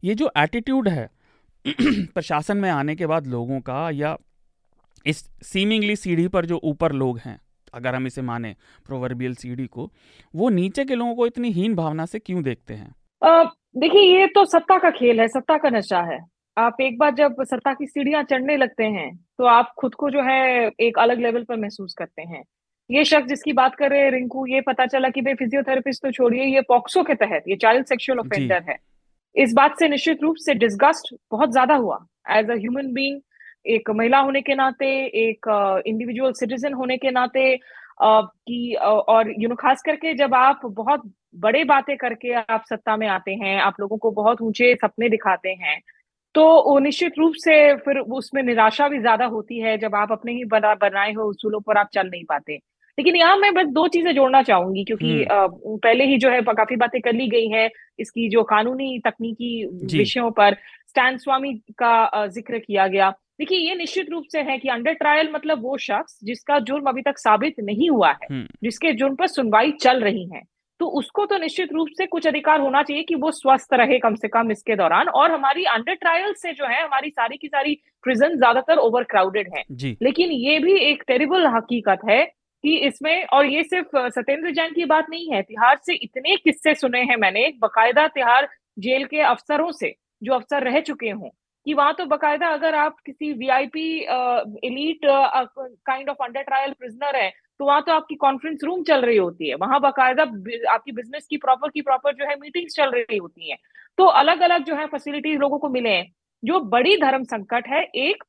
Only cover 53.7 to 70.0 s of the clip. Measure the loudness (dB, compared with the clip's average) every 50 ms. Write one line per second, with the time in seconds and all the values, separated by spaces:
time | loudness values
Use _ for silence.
53.7 | 2 0 0 2 2 0 0 0 2 2 2 4 6 4 4 6 4 2 2 0
54.7 | -4 -6 -4 -4 -6 -4 -2 -2 0 0 0 2 2 2 2 2 0 -6 -12 -10
55.7 | -10 0 2 2 4 4 4 4 2 4 4 4 2 2 0 0 2 0 0 0
56.7 | 2 -2 -2 0 -2 -2 -2 0 -2 0 -2 0 0 0 0 0 0 0 0 0
57.7 | -2 _ -20 _ _ -14 -14 -12 _ -6 -4 0 2 2 2 4 2 2 2 0
58.7 | -4 -4 -6 -6 -6 -2 -4 -4 -4 _ -8 -8 -8 -8 -8 -8 -6 -6 -8 -8
59.7 | -10 -10 -8 -4 0 0 0 0 0 -2 -2 -2 2 4 4 4 4 2 -6 -20
60.7 | -20 -20 _ _ _ 0 0 2 0 -2 -4 -2 -2 -2 -2 -4 -8 -10 _ _
61.7 | -8 -2 2 2 4 4 2 2 0 -2 -4 -4 -6 -12 -12 -8 -8 -10 -8 _
62.7 | 0 2 2 2 4 2 2 2 0 _ _ _ _ _ -6 -2 -2 -2 -2 -2
63.7 | -4 -6 -8 -6 -6 -6 -6 -6 -8 -10 -10 _ -4 -4 -4 -2 -4 -6 -4 -4
64.7 | -4 -2 -2 -4 -4 0 0 2 2 2 2 0 -4 -8 -4 -4 -4 -4 -4 -6
65.7 | -6 -8 -6 -4 -4 -4 -4 _ -14 _ -12 -12 -12 -12 _ 0 0 0 0 0
66.7 | -4 -4 -2 -2 -4 -2 -2 -4 -4 -2 2 2 4 4 2 -2 -4 -4 -8 -6
67.7 | -2 0 0 2 4 4 4 4 2 2 -4 -10 -8 -8 -8 -10 -14 -8 -8 -8
68.7 | -8 -2 -2 -2 0 0 -2 -2 -2 -2 -2 -2 -2 -2 -2 2 4 4 4 2
69.7 | 0 2 2 4 4 4